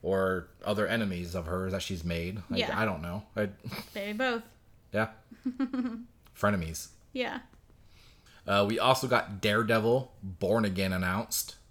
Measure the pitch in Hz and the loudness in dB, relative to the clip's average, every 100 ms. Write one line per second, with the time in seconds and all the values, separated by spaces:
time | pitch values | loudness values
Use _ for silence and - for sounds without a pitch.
0 | 87 95 95 92 87 - - 104 95 113 | 2 2 2 0 -4 -8 -4 -2 0 0
1 | 104 87 87 90 78 92 95 95 - 92 | 0 -4 -4 -6 -4 -4 -2 -4 -4 -4
2 | 82 85 85 104 87 95 - 107 110 85 | -2 -2 -4 -6 -4 -2 -2 0 0 -2
3 | 87 95 - 107 104 - - - - 214 | -6 -8 -6 -4 -4 -4 -10 -10 -10 -8
4 | 202 214 262 233 - - - - - 107 | -6 -2 -2 -2 -6 -20 -20 -20 -4 -2
5 | 110 - - - 262 247 262 254 247 226 | -2 -4 -20 -8 -8 -4 -2 -2 -4 -6
6 | 240 _ - - 104 101 80 82 - - | -14 _ -20 -2 0 0 -2 -8 -12 -20
7 | - 262 240 247 - - _ - - - | -12 -6 -6 -6 -14 -20 _ -20 -20 -20
8 | - - - - - 101 101 113 117 131 | -20 -20 -20 -14 2 4 4 4 4 4
9 | 135 120 - 98 107 107 110 113 113 127 | 4 2 2 0 2 4 4 2 4 2
10 | 127 - 95 92 95 113 107 92 95 92 | 0 -12 -12 -2 2 4 4 2 0 2
11 | 90 98 113 - - - - | 0 0 -2 -4 -6 -12 -20